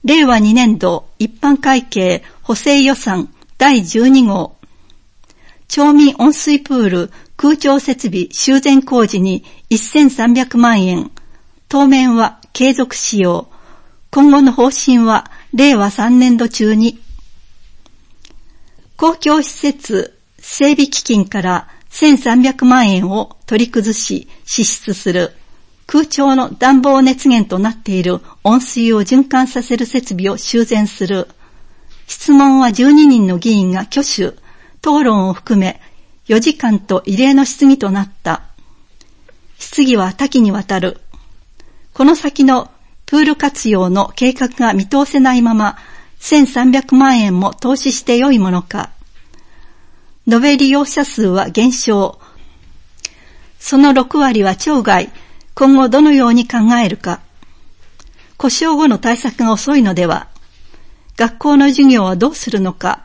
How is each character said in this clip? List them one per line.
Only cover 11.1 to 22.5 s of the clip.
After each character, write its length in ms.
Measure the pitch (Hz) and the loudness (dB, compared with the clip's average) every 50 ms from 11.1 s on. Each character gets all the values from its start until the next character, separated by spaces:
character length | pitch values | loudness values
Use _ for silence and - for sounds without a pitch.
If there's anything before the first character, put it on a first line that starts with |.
| - - - - - - _ _ _ _ _ _ | -14 -20 -20 -20 -20 -20 _ _ _ _ _ _
当 180 | - 277 285 269 | 0 2 4 4
面 280 | 277 269 262 254 233 | 4 4 2 0 2
は 260 | 226 226 - - _ - _ | 0 0 -2 -4 _ -20 _
継 220 | _ - 151 165 202 | _ -2 -2 -2 0
続 220 | 269 254 254 - | -2 -4 -6 -6
使 260 | - - - - 208 | -10 -8 -6 -4 -2
用。 260 | 185 180 175 170 - - - - - _ - - - - _ - - - | -2 -2 -2 -4 -8 -12 -20 -20 -20 _ -20 -20 -20 -20 _ -20 -20 -6
今 220 | - 277 277 294 | 0 4 4 6
後 100 | 277 285 | 6 6
の 100 | 277 262 | 4 2
方 180 | 240 - 233 262 | 2 2 0 0
針 300 | 269 - - - 254 240 | 0 -2 0 2 2 2
は 320 | 233 226 220 208 - - - - - - - | 2 2 0 -2 -2 -6 -20 -20 -18 -8 0
令 220 | 233 269 285 277 | 2 2 4 4
和 160 | 220 202 202 | 2 0 -2
三 280 | 196 - 214 233 247 254 | -2 -4 0 2 4 4
年 160 | 254 254 240 | 4 4 2
度 140 | 233 233 233 | 2 0 -4
中 260 | 233 - 220 214 220 | -4 -2 -2 0 2
に。 240 | 214 226 233 233 - - - - - - - - - - - - - - - - - - - - _ _ _ - _ - - - - - - - - - - _ - - _ _ | 2 0 0 -2 -6 -18 -18 -18 -20 -20 -20 -20 -20 -20 -20 -20 -20 -20 -20 -20 -20 -20 -20 -20 _ _ _ -20 _ -20 -20 -20 -20 -20 -20 -20 -20 -20 -20 _ -20 -20 _ _
公 200 | - 320 330 330 | -2 -2 -2 -2
共 280 | 330 - 302 302 311 277 | 0 0 0 0 0 0
施 80 | - | -4
設 680 | - - - 285 277 - - - 226 190 - - _ _ _ _ _ _ | -8 -6 -4 -4 -4 -4 -8 -6 -6 -6 -6 -6 _ _ _ _ _ _
整 340 | - - - - 277 285 294 | -20 -16 -4 0 0 0 2
備 140 | 269 285 277 | 2 0 -2
基 160 | - - - | -2 -8 -4
金 220 | - 233 208 190 196 | -2 -2 -2 -2 -2
か 160 | - 208 185 | -6 -6 -4
ら 240 | 185 180 175 - - - - - - | -4 -4 -4 -6 -12 -20 -20 -20 -20
千 280 | - - 302 302 285 - | -6 0 2 4 4 2
三 240 | - 240 233 247 | 2 0 2 2
百 240 | 254 269 | 2 2